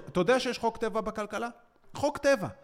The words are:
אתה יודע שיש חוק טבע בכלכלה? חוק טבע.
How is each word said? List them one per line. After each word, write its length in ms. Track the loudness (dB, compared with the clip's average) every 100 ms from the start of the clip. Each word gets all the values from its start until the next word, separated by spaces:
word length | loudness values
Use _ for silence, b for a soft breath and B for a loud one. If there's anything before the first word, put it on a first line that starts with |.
| -4
אתה 120 | 0
יודע 200 | 4 4
שיש 180 | 2 -2
חוק 180 | -2 -2
טבע 240 | -2 -2
בכלכלה? 480 | -4 -6 -6 -6 -8 -10 _ _ -16
חוק 240 | -2 -2 2
טבע. 300 | 4 4 2 -8